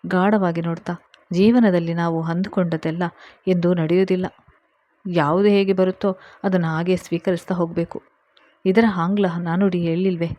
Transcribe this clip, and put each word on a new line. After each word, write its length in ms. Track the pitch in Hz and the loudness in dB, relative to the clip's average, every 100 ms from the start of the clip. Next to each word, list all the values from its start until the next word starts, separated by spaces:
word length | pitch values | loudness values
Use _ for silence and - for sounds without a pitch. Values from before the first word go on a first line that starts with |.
| 175 | -4
ಗಾಢವಾಗಿ 540 | 185 190 214 185 170 | 0 2 2 0 -2
ನೋಡ್ತಾ, 340 | 170 165 - 175 _ _ - | -4 -6 -8 -10 _ _ -4
"ಜೀವನದಲ್ಲಿ 600 | 175 208 240 220 180 165 | 2 4 6 4 4 0
ನಾವು 280 | 170 170 165 | -2 -2 -2
ಅಂದುಕೊಂಡದ್ದೆಲ್ಲ 800 | 160 170 190 - 175 160 160 165 175 - - - - | -2 -2 -2 -2 -2 -2 -4 -4 -6 -8 -20 -8 -2
ಎಂದೂ 280 | 180 175 | 0 2
ನಡೆಯುವುದಿಲ್ಲ. 520 | 175 160 185 190 185 185 - _ _ _ _ _ _ 202 | 0 2 2 2 0 -4 -10 _ _ _ _ _ _ -4
ಯಾವುದು 420 | 175 143 175 202 | 0 2 2 4
ಹೇಗೆ 240 | 202 196 | 4 2
ಬರುತ್ತೋ 460 | 190 185 185 202 185 - - | 0 0 0 -4 -4 -10 -8
ಅದನ್ನು 220 | 202 185 160 | -2 0 0
ಹಾಗೆ 300 | 160 170 180 | -2 -2 -2
ಸ್ವೀಕರಿಸ್ತಾ 580 | - 170 190 175 - | -2 -4 -2 -4 -2
ಹೋಗ್ಬೇಕು. 480 | 175 170 170 170 - - _ _ _ _ _ 190 | -4 -4 -4 -6 -8 -16 _ _ _ _ _ 0
ಇದರ 180 | 190 226 | 2 2
ಆಂಗ್ಲ 320 | 180 170 208 190 170 | 2 -2 0 0 -2
ನಾನುಡಿ 440 | 170 170 196 180 | -2 0 0 0
ಹೇಳಿಲ್ವೇ? 460 | 170 165 190 175 165 | -2 0 -2 -2 -4